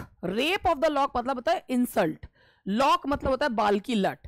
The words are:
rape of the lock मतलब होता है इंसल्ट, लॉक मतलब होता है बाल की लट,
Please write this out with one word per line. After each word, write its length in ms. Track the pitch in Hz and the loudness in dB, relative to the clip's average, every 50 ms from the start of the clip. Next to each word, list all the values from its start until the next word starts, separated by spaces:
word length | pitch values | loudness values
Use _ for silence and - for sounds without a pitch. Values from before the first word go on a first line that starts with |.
| - - _ _ - | -12 -14 _ _ -8
rape 400 | - 196 226 277 320 381 415 - | -6 -2 -2 0 0 0 0 0
of 100 | 370 330 | 0 0
the 140 | 269 311 320 | 2 2 0
lock 200 | 294 269 277 269 - 247 | 2 2 0 0 -2 -2
मतलब 180 | 226 254 269 | -4 -4 -4
होता 160 | 254 240 320 | -4 -2 -2
है 140 | 359 359 - - | -2 -2 -2 -2
इंसल्ट, 560 | 262 247 247 - - 233 185 156 - - - - _ _ _ _ _ _ - 190 | 0 0 0 0 2 0 0 0 0 -4 -10 -18 _ _ _ _ _ _ -6 -4
लॉक 400 | 202 233 269 302 349 359 - 277 | 0 2 4 4 2 2 2 -2
मतलब 220 | 285 277 - 277 | -4 -2 -2 -2
होता 160 | 262 247 294 | 0 0 0
है 60 | 294 | 0
बाल 280 | 226 220 214 208 202 196 | 0 2 2 2 2 2
की 160 | - - 240 | 0 0 0
लट, 240 | 208 190 165 135 - - | 0 0 0 -2 -4 -12